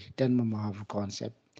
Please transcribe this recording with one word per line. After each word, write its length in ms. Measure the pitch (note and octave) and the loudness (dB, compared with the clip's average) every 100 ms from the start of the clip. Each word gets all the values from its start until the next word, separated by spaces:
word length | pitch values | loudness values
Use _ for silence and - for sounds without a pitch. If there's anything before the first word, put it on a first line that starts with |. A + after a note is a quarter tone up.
| - | -6
dan 240 | - C3 B2 | 0 4 4
memahami 480 | A#2 G#2+ G#2 G2+ G#2 | 4 0 -2 -4 -4
konsep. 480 | G#2 G2+ - A2+ - _ - | -4 -4 -4 -8 -10 _ -20